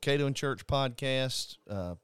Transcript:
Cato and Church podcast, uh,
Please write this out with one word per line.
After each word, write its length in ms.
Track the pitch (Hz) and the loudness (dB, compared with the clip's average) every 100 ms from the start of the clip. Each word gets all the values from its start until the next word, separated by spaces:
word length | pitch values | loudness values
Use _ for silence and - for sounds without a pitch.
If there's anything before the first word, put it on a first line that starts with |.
Cato 260 | 143 143 139 | 2 2 2
and 80 | |
Church 320 | 131 143 127 - | 0 -2 -2 0
podcast, 920 | 139 131 120 135 131 131 - - - - | 2 2 0 0 2 2 -2 -6 -10 -6
uh, 280 | 101 90 87 | -4 -4 -6